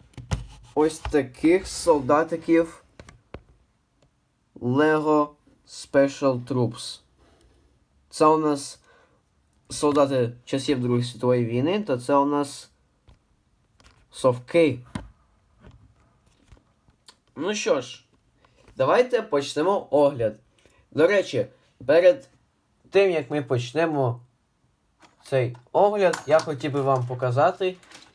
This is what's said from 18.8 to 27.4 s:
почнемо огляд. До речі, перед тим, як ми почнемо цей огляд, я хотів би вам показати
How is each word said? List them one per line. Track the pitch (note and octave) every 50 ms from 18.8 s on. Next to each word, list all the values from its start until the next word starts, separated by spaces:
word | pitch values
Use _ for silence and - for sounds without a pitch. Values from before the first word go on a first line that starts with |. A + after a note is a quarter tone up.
| C3 C#3+ F3 A#3 B3+ B3 B3 A3+
почнемо | G#3 - D3 C#3+ C3+ - - C#3+ D#3 F#3 G3+ F#3 - -
огляд. | B2+ D3 C#3+ C#3 D3 A#2 A#2 G#2+ - - _ _ _ _ _ _ _ _ _ _
До | - C3+ D#3 F3+
речі, | G#3 G3 F3 - - A#2+ - - - _ _ _ _ _ B2
перед | B2+ D3+ E3+ F3+ F3+ F3+ - - _ _ _ _ _ _ _ _ _ _ _ _ _
тим, | - F#3+ G3+ F#3+
як | E3+ D#3 C#3 -
ми | D3 D3
почнемо | C3+ - C3+ A#2+ - - - D3+ E3 E3 D3+ C#3+ C3 A#2+ A#2+ - - _ _ _ _ _ _ _ _ _ _ _ _ _ _ _ - _ _ _ _
цей | - C#3 C3 B2 A#2+ A#2+ - - _
огляд, | - D#3 F#3+ G3+ G#3 G#3 G3 F3+ - - - -
я | D3 D#3+
хотів | - E3+ D3 B2 - D3+
би | C3 C#3+
вам | C3+ C#3 C3+ C3 B2 B2
показати | B2+ A#2+ C3+ B2 A#2+ C3+